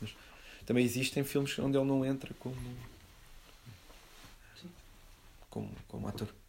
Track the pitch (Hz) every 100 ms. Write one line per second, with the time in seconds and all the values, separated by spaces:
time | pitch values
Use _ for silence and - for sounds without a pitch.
0 | 113 - - - - - - 123 123 127
1 | 131 143 139 143 139 - 135 135 135 135
2 | 131 135 - - 127 127 123 123 117 -
3 | - - - - - - - - - -
4 | - - - - - - 175 - - -
5 | - - - - - 110 104 - - 110
6 | 107 - 107 -